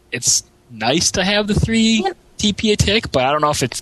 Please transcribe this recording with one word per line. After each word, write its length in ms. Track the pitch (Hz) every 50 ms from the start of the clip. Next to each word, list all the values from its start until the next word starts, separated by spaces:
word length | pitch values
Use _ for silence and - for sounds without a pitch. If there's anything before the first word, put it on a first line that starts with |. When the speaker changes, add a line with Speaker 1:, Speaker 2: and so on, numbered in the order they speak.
| _ _
Speaker 1:
it's 320 | - 123 - - - - - - _ _ _ _
nice 400 | 120 107 107 117 139 175 185 -
to 120 | - 208 180
have 240 | 190 208 208 214
the 60 | 202 202
three 480 | - - 220 226 226 220 220 226 214 370
Speaker 2:
Yeah. 80 | 392 359 - _ _ _
Speaker 1:
T 140 | - - 208
P 220 | 196 - - 214 208
a 20 |
tick, 380 | - - 208 202 226 220 - -
but 100 | 135 127
I 80 | 131
don't 80 | 147 151
know 80 | 147 147
if 140 | 147 - -
it's 160 | 117 - -